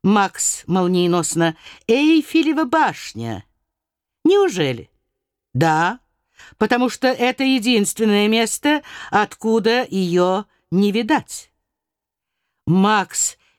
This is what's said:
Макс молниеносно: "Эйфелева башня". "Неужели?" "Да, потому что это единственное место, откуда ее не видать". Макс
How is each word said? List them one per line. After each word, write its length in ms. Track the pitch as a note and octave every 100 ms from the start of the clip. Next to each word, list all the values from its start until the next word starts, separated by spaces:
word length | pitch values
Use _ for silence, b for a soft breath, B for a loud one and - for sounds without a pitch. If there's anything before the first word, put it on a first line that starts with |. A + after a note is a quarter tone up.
Макс 600 | F#3+ G#3 F#3+ - - - -
молниеносно: 920 | F#3 F3+ F3+ F3 F3 D#3+ E3 E3 D#3+ B B -
"Эйфелева 760 | A#3+ D4+ D#4+ - D#4+ D#4 D4+
башня". 800 | D#4 D#4+ B3+ D3 - A2 A#2 G#2+ - _ _ _ _ _ _ _
"Неужели?" 680 | D4+ G4+ F#4+ F#3 C#3+ A#2 - _ _ _ _ _ _
"Да, 460 | B2+ E3 D#3 F3 B3 _ _ _ B B _
потому 320 | G#3+ A#3+ B3
что 180 | - B3+
это 360 | A#3+ A#3+ B3
единственное 840 | C4+ C4 G#3+ A#3 G3+ - A3 G3+ G#3
место, 540 | A3 A3 - D4 D4+ B B B
откуда 760 | G#3 G#3 - A3 A3+ G#3+ A#3+ B3
ее 560 | F#3+ F3+ F3+ F3+ F#3+ G#3 _ _
не 200 | F3 G#3
видать". 600 | G#3 A3+ D4+ - - - _ _ _ _ _ _ _ _ _ _ _ -
Макс 680 | F3+ G3+ G#3+ F3+ - - - _